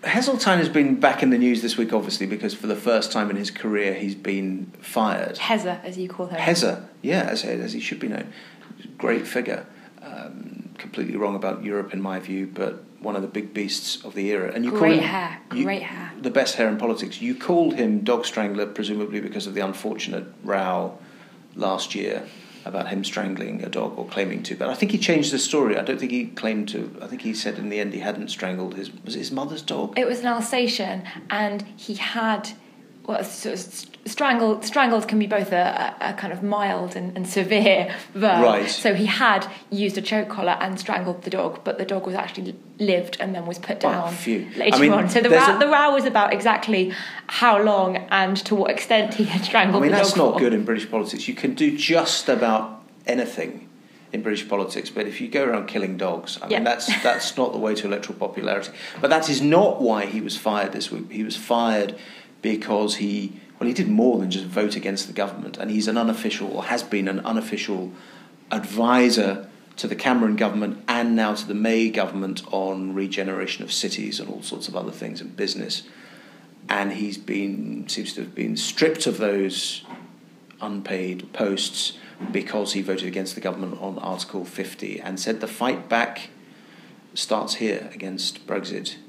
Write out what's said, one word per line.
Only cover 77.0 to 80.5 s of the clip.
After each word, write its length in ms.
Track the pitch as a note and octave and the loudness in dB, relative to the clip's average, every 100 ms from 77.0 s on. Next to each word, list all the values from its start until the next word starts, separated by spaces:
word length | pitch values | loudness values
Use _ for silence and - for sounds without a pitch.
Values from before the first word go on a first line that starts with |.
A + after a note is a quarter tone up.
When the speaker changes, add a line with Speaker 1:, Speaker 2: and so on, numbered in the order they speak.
| G#2 G2 | -6 -6
Speaker 1:
been, 720 | - G2+ G2+ F#2+ A2+ - - | -4 -4 -2 -4 -6 -8 -8
seems 240 | - - | -6 -6
to 80 | - | -8
have 120 | - | -10
been 220 | - A2+ A2 | -6 -4 -2
stripped 500 | - - D#3+ D#3 - | -4 2 2 2 -2
of 120 | G2 | 0
those 640 | G#2+ G2+ F#2+ F2+ - - - - - - - - - | 0 2 0 -2 -4 -6 -12 -18 -18 -20 -20 -20 -20